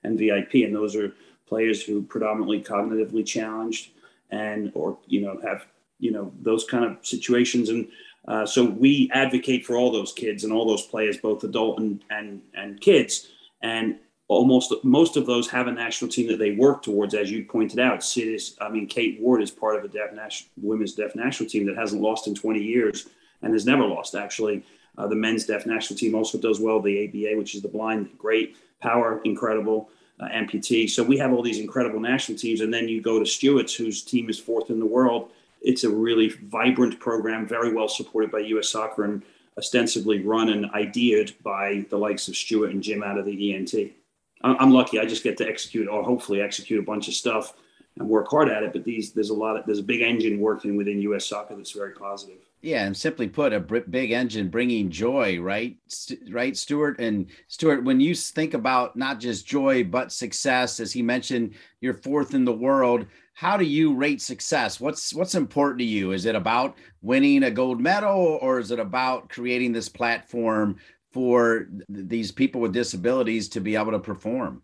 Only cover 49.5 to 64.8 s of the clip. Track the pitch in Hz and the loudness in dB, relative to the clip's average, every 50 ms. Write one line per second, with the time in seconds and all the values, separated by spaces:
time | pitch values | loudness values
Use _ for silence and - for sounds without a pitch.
49.5 | 110 107 - 107 104 104 95 104 120 113 117 117 120 113 110 113 104 101 104 110 | -2 -2 -2 -2 -2 -2 0 -2 -2 0 2 0 2 2 0 0 0 2 0 0
50.5 | 104 - - 104 101 104 101 101 101 101 101 104 104 95 - - 104 104 104 - | 0 0 -2 -2 -2 0 -2 0 -2 -2 0 0 -2 -2 -4 -6 -6 -8 -8 -10
51.5 | 107 101 98 - - 104 101 98 95 - 101 101 101 98 98 95 92 - _ _ | -16 -16 -14 -14 -10 -10 -10 -10 -12 -12 -12 -10 -10 -12 -14 -20 -20 -20 _ _
52.5 | _ _ - 156 160 113 101 98 98 - - 160 160 - 117 98 - 151 147 135 | _ _ -6 -2 0 0 0 -2 -4 -2 -2 -4 -2 -2 -4 -4 0 0 2 2
53.5 | 107 104 85 80 110 120 - - 85 127 131 110 113 120 127 120 104 107 98 90 | 2 0 -2 0 -2 -2 -2 -2 -2 -2 0 0 0 0 0 -2 -2 -2 -4 -2
54.5 | 80 113 123 123 120 110 101 92 80 80 107 120 131 139 117 101 90 87 87 92 | 0 0 0 2 2 0 0 -2 -2 -2 -2 0 2 2 2 2 0 -2 -2 -2
55.5 | 101 107 117 123 - _ _ _ - - - - 131 - - 107 98 120 123 135 | -2 -2 -4 -6 -10 _ _ _ -14 -14 -12 -12 -12 -14 -12 -8 -4 -2 -2 -2
56.5 | - - - - 147 147 151 147 135 - 117 113 107 101 90 - - - _ _ | -4 -6 -4 -4 0 0 0 -2 -2 -2 -2 -2 -2 -2 -4 -6 -12 -20 _ _
57.5 | - - 165 160 143 - 123 131 135 131 139 160 175 - - - - 156 160 156 | -8 2 4 4 4 4 2 4 4 6 6 4 2 -2 -4 -6 -2 -2 -2 -2
58.5 | 156 123 110 131 127 127 123 110 - 117 135 135 139 107 117 123 110 92 - - | -2 -2 0 2 2 2 2 0 -4 -6 -6 -4 -6 -4 -4 -4 -6 -6 -6 -2
59.5 | 135 143 135 135 135 127 117 90 87 127 127 - - - 123 104 - - - 139 | -2 2 2 4 4 2 2 0 -2 -4 -4 -4 -8 -10 -8 -6 -6 -2 0 2
60.5 | 127 127 127 117 - - 113 101 - 127 117 117 123 127 120 - 135 120 117 101 | 2 2 2 0 -4 -6 -8 -6 -4 -2 0 0 0 -2 -2 -2 -2 -2 -2 -4
61.5 | 104 - - _ _ _ 120 127 113 - - 135 143 147 139 139 143 135 127 123 | -6 -16 -20 _ _ _ -6 -6 -6 -4 -4 -2 -2 -2 -2 0 0 2 2 2
62.5 | 113 110 120 135 139 135 127 123 120 117 104 - - - _ _ _ - - 180 | 0 0 2 2 2 4 4 4 2 0 -2 -6 -16 -20 _ _ _ -4 -2 0
63.5 | 202 202 180 151 143 156 160 151 139 123 143 151 143 - - - 127 - - - | 2 2 2 2 2 2 4 4 4 2 0 0 -2 -4 -6 -10 -10 -8 -4 -2
64.5 | 160 139 117 104 - - | 0 0 0 -2 -4 -4